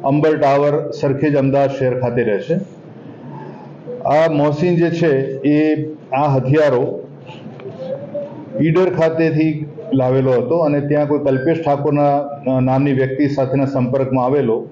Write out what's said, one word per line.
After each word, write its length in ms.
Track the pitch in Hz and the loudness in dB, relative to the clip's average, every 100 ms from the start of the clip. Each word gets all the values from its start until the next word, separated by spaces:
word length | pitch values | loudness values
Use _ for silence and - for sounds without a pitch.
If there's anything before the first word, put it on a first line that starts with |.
અંબર 340 | 135 147 156 147 | 0 2 2 2
ટાવર, 520 | 143 143 147 143 - | 4 4 2 0 -4
સરખેજ, 460 | - 143 135 151 143 | -4 -2 0 2 2
અમદાવાદ 340 | 135 139 139 | 2 2 0
શહેર 300 | - 127 120 | 0 -2 0
ખાતે 220 | 123 120 | 0 0
રહે 160 | 110 98 | 0 -2
છે. 400 | - 180 - - - - - - 147 143 - - - - - - | -2 -4 -4 -16 -20 -18 -18 -18 -16 -14 -16 -16 -18 -18 -12 -10
આ 260 | - 147 160 | 0 2 4
મોહસિન 480 | 151 147 147 180 165 | 2 0 0 0 2
જે 140 | 170 | 2
છે, 200 | 165 170 135 135 135 | 2 2 2 -2 -2
એ 480 | 143 147 156 151 139 - - | 2 4 4 0 -2 -10 -6
આ 160 | 131 147 | -2 2
હથિયારો 720 | 131 127 151 147 123 - - - - - - - - 392 523 523 - - - - - - - | 0 2 4 4 2 0 -4 -12 -18 -18 -18 -18 -16 -16 -12 -10 -8 -8 -10 -10 -14 -10 0
ઈડર 300 | 156 170 185 | 2 4 2
ખાતેથી 760 | 175 165 165 160 151 156 151 - - - | 2 0 2 0 2 0 -2 -8 -12 -4
લાવેલો 400 | 135 127 131 131 | 0 2 2 2
હતો 260 | 123 - 170 | 2 2 0
અને 220 | 156 143 | 2 0
ત્યાં 260 | 143 147 143 | 0 0 2
કોઈ 120 | 147 | 0
કલ્પેશ 460 | - 131 135 160 | 2 0 0 0
ઠાકોરના, 540 | 143 143 151 143 147 143 | 0 0 0 2 2 2
અ, 420 | 143 143 123 131 | -2 -6 -2 0
નામની 320 | 127 131 143 | 2 2 2
વ્યક્તિ 360 | 131 131 135 143 | 2 0 0 0
સાથેના 360 | 139 127 143 | 0 0 0
સંપર્કમાં 600 | 135 135 123 135 131 131 | 0 0 0 0 0 0
આવેલો. 420 | 123 143 123 113 - | 2 2 2 -2 -4